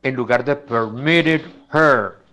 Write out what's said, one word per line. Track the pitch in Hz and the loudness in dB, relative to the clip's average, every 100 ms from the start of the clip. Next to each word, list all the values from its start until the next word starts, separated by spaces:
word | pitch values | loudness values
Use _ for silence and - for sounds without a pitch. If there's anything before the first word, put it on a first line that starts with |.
en | 135 | -6
lugar | 127 113 120 | -6 0 0
de | 123 143 | 0 -4
permitted | - 117 113 113 143 170 160 160 - - _ | -2 -4 -4 -4 0 2 2 -2 -4 -20 _
her. | 151 156 131 101 - _ | 2 4 4 0 -10 _